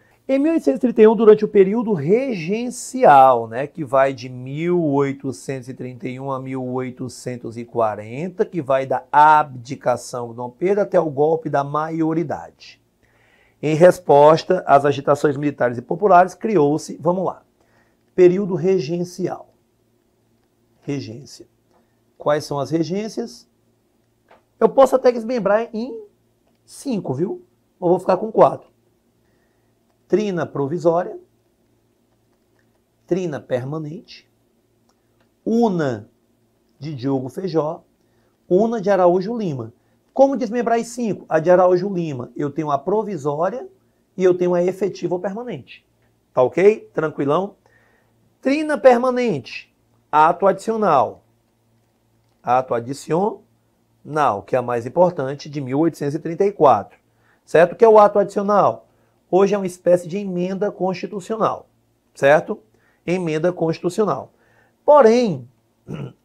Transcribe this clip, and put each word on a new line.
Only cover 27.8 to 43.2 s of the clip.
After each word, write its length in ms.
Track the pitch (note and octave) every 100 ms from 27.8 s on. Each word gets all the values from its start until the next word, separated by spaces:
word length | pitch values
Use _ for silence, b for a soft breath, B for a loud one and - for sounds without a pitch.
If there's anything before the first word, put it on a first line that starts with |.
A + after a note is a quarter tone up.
| F3
vou 120 | F3+
ficar 180 | F3+ F#3
com 120 | A3
quatro. 460 | G#3+ D3 - _ _ _ _ _ _ _ _ _ _ _ _ _ _ _
Trina 380 | F#3 G#3 F3 C#3
provisória, 760 | D3 C#3 E3 D#3+ E3 G#4+ G4 _ _ _ _ _ _ _ _ _ _ _ _ _ _ _ _ _ _ -
trina 360 | F3 F3+ C3
permanente, 840 | - B2+ C3 D#3+ D3+ F3+ - - _ _ _ _ _ _ _ _ _ _ _ _ -
una 640 | A3+ A#3 F3 C#3+ A2 G#2 _ _ _ _ _ _ _
de 160 | C#3+ C#3
Diogo 320 | C3+ C3+ B2+
Feijó, 560 | F#3 F#3+ D#3 D3+ E3+ _ _ _ _ _ _ -
una 320 | F3+ A3+ A#3
de 100 | F#3
Araújo 480 | F#3+ F3+ F3+ F#3 A#3+
Lima. 360 | F#3+ C3+ A2+ - _ _ _
Como 240 | - C#4 C4
desmembrar 420 | A3+ A#3+ A3+ A#3
em 60 | A#3
cinco? 400 | - A#3 F3 -
A 120 | D#3+
de 120 | D#3+
Araújo 420 | F3+ F#3 F3+ G3+
Lima, 380 | F3+ E3 C3 B2+ -
eu 120 | D3
tenho 220 | C#3+ D3+
a 60 | C#3
provisória 920 | - G#3+ G#3 F3